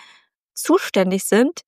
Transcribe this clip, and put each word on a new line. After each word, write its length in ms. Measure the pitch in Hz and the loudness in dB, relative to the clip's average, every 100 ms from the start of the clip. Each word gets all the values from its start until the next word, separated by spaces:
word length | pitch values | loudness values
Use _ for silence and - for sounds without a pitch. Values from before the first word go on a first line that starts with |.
| - _ _ _ _ | -20 _ _ _ _
zuständig 720 | - - 349 - 202 185 190 - | -8 0 0 0 -2 0 -2 0
sind, 360 | 202 269 - | 2 2 -2